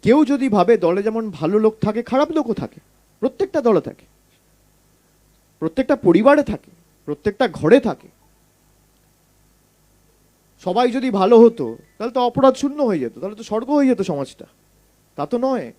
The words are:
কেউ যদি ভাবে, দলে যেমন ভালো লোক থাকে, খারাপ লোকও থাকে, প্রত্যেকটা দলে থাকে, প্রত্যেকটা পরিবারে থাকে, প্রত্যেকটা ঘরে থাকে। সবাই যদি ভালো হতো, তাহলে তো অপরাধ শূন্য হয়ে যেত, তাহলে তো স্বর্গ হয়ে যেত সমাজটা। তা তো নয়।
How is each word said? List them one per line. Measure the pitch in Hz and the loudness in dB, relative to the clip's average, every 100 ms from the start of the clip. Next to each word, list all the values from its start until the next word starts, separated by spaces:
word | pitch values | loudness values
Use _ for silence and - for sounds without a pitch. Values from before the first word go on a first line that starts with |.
কেউ | 185 277 294 | 4 2 2
যদি | 277 262 202 | 0 0 0
ভাবে, | 175 226 | 2 2
দলে | 170 185 202 | 2 -2 -4
যেমন | 220 220 151 | -6 -8 -6
ভালো | 156 208 | -2 0
লোক | 214 214 | 0 -2
থাকে, | 208 214 233 | -6 -4 -4
খারাপ | 254 302 320 | -2 -2 -2
লোকও | 254 208 | -4 -6
থাকে, | 117 - _ _ _ _ | -8 -14 _ _ _ _
প্রত্যেকটা | 247 - - 320 233 | -6 -4 -6 -2 0
দলে | 190 - | 0 -2
থাকে, | - _ _ _ _ _ _ _ _ _ _ _ _ _ _ _ _ | -16 _ _ _ _ _ _ _ _ _ _ _ _ _ _ _ _
প্রত্যেকটা | 160 - 262 285 190 | -8 -4 -2 0 2
পরিবারে | 170 226 294 285 | 4 4 4 0
থাকে, | 165 _ _ _ _ - | -8 _ _ _ _ -12
প্রত্যেকটা | 147 208 202 247 151 | -6 -6 -2 -4 -2
ঘরে | 151 247 240 | 4 4 2
থাকে। | 139 - _ _ _ _ _ _ _ _ _ _ _ _ _ _ _ _ _ _ _ _ _ _ _ _ _ 180 | -8 -14 _ _ _ _ _ _ _ _ _ _ _ _ _ _ _ _ _ _ _ _ _ _ _ _ _ -6
সবাই | 180 247 247 | -2 0 -2
যদি | 254 202 | -4 0
ভালো | 190 233 | 4 8
হতো, | 233 226 123 113 _ _ | 8 4 -10 -10 _ _
তাহলে | 226 247 | -6 -2
তো | 247 | -2
অপরাধ | 240 269 262 | 2 2 2
শূন্য | 277 294 262 | -6 -4 -2
হয়ে | 180 | -2
যেত, | 120 - | -4 -8
তাহলে | 180 214 | -14 -14
তো | 226 | -8
স্বর্গ | 214 247 294 | -8 -2 0
হয়ে | 269 | 2
যেত | 247 190 | 0 -2
সমাজটা। | 147 135 - - _ _ _ _ _ _ - | -6 -8 -14 -20 _ _ _ _ _ _ -10
তা | 147 | -6
তো | 240 262 | -2 -2
নয়। | 254 123 | -4 -8